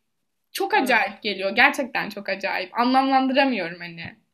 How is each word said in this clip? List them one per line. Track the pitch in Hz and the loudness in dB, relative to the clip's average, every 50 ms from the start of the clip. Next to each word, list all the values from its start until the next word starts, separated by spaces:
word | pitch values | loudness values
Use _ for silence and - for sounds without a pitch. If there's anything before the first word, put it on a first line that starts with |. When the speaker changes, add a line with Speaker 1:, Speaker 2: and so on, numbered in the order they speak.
| _ _ _ _ _ _ _ _ _ _ _ | _ _ _ _ _ _ _ _ _ _ _
Speaker 1:
çok | - 381 381 - | -4 -4 0 2
Speaker 2:
Evet. | 415 285 | 2 2
Speaker 1:
acayip | 247 247 220 202 196 202 - - | 4 2 2 2 0 -6 -6 -6
geliyor. | 220 196 190 190 196 | -6 -4 -2 -4 -2
Gerçekten | 196 240 247 285 285 294 277 - - 180 165 196 | 2 4 4 4 4 0 -6 -4 -4 -6 -6 -6
çok | - 208 202 - | -8 -10 -8 -8
acayip. | 196 190 196 190 185 180 185 180 - 226 | -8 -6 -4 -6 -4 -4 -6 -6 -2 0
Anlamlandıramıyorum | 240 247 254 262 269 269 269 262 262 262 262 269 277 269 247 202 175 165 175 175 | 0 2 4 2 2 4 2 2 2 2 2 2 2 2 2 -2 -4 -6 -8 -10
hani. | 175 170 170 165 170 175 - _ _ _ | -12 -14 -12 -12 -14 -14 -14 _ _ _